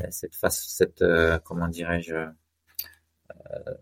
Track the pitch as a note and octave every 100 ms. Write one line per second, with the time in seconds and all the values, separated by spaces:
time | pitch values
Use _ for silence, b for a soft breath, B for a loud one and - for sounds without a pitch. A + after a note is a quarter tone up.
0 | D#2+ - F2 - F#2 - - - F#2 -
1 | F2+ E2+ E2 E2 - E2+ E2+ E2 E2+ E2+
2 | E2 D#2+ D#2+ - _ _ _ B B B
3 | _ _ _ - - - - -